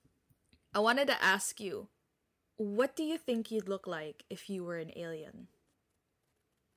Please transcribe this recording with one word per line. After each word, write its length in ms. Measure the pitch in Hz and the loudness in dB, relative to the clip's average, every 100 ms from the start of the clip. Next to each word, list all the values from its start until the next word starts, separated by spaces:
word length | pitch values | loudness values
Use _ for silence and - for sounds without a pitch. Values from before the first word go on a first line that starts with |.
| _ _ _ _ _ _ _ | _ _ _ _ _ _ _
I 60 | 202 | 4
wanted 260 | 220 247 277 | 6 6 4
to 140 | 240 | 4
ask 380 | 190 196 - - | 4 4 2 -4
you, 280 | 202 139 202 _ _ _ _ _ _ - | -6 -6 -10 _ _ _ _ _ _ -6
what 400 | 208 208 269 - | -2 2 2 2
do 80 | |
you 120 | 311 320 | -2 -2
think 360 | - 226 220 | 0 -2 0
you'd 160 | 220 190 | -2 -2
look 180 | 196 185 | -4 -4
like 380 | 165 156 - - | -6 -6 -12 -14
if 220 | 185 - | -14 -8
you 140 | 190 | -6
were 140 | 175 170 | -4 -6
an 120 | 165 - | -8 -8
alien? 500 | 170 160 151 - 180 _ _ _ _ _ _ _ _ _ _ _ _ | -8 -8 -12 -16 -20 _ _ _ _ _ _ _ _ _ _ _ _